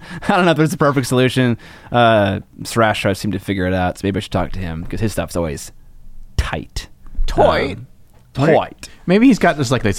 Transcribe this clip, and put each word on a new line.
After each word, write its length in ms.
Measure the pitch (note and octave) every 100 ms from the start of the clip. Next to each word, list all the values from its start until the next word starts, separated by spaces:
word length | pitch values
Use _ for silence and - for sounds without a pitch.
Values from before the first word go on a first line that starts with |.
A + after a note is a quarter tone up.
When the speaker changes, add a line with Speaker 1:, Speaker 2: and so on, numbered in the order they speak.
| -
Speaker 1:
<laughs> 100 | F3
I 140 | - G3+
don't 80 |
know 60 | F3+
if 60 | D3
there's 160 | D#3
a 20 | -
perfect 280 | C#3+ C#3+ B2
solution. 500 | B2+ B2+ B2+ B2 A2+ - - -
Uh, 500 | A#2+ A#2 A2 G2 F#2+ - -
Srash 360 | - A#2 A2 G#2
tries 180 | G#2+ F#2+
seem 140 | G#2
to 60 | F#2
figure 280 | - G2 F#2
it 60 |
out. 240 | F#2 F2+ -
So 80 | G2
maybe 120 | G2
I 20 |
should 120 | -
talk 200 | F#2+ E2+
to 60 | F#2
him 260 | F2+ D#2+
'cause 160 | E2+ F2
his 120 | A2
stuff's 220 | - E2+ F2+
always 360 | E2 C#2+ - - - - - - - -
tight. 520 | - - - - - - - - -
Speaker 2:
Tight? 520 | - D#4+ - - -
Speaker 1:
Um, 80 | B2+ - - - _ -
Speaker 2:
Maybe 140 | D3+ C3+
Speaker 1:
tight. 300 | F2+ - - - -
Speaker 2:
maybe 200 | G3 C4
he's 100 | G3+
got 180 | F3 D3+
this, 140 | B2
like, 120 | B2+
this 160 | G#2